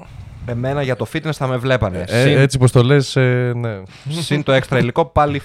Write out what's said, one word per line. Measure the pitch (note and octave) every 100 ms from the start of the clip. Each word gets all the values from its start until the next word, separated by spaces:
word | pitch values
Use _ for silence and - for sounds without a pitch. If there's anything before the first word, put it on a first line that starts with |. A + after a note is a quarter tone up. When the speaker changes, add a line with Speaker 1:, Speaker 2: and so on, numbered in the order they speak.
| - - - - -
Speaker 1:
εμένα | A#2+ B2+ C#3+
για | C3+ B2
το | A2+
fitness | D#3+ D#3
θα | D3 C3
με | B2+
βλέπανε. | B2+ B2+ G#2+ F2 F2
Speaker 2:
Ε, | A2+
Speaker 1:
Συν- | C3+ C#3+
Speaker 2:
έτσι | C3+ C3
πως | B2
το | C3
λες, | A#2+ C#3+ C3 -
ε, | B2+ B2 B2 A#2+
ναι. | A#2 G2+ F#2+ - C#3
Speaker 1:
συν | D#3+ D#3 C#3+
το | C#3+
έξτρα | C3+ B2+ C3
υλικό, | A#2+ B2
πάλι | E3 - D3 C#3+